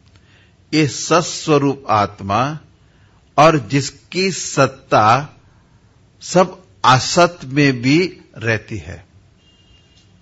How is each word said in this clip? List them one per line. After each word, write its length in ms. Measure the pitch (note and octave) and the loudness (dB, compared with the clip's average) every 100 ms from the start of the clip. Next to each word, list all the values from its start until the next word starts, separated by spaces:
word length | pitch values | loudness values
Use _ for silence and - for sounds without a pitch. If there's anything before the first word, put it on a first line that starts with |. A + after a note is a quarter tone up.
| _ _ _ _ _ _ _ | _ _ _ _ _ _ _
ये 140 | D#3 D3 | -2 -2
सस्वरूप 960 | - - E3 - - - D3 C#3 C3+ - | -4 -2 0 -2 -8 0 0 2 -4 -2
आत्मा 680 | G#2+ G2 G2+ G2 G#2 C3+ D#3 - _ _ _ _ _ _ - | 0 0 -4 -4 -2 -2 -6 -16 _ _ _ _ _ _ 2
और 220 | D#3 D#3 | 4 4
जिसकी 720 | A2 C#3 C3 - _ F3 F#3+ | -2 -4 -4 -12 _ -4 -4
सत्ता 1040 | - - - C3+ - - C3+ G#2+ B2+ D3 - _ _ _ _ _ _ _ _ | -4 -6 0 0 -2 -2 2 4 2 -2 -16 _ _ _ _ _ _ _ _
सब 420 | - F3+ F#3 - _ _ B2 | -2 0 0 -4 _ _ 2
असत 540 | B2+ - F3+ F3 F3 | 2 2 2 2 0
में 380 | C3 C#3 C#3+ B2 | -6 0 0 0
भी 400 | B2 D#3 F#3 - - - | 0 0 0 -6 -20 -10
रहती 400 | A2+ A2 - G#2+ | -4 -4 -6 -14
है। 280 | F#2+ E2+ - _ _ _ _ _ _ _ _ _ _ _ | -14 -18 -20 _ _ _ _ _ _ _ _ _ _ _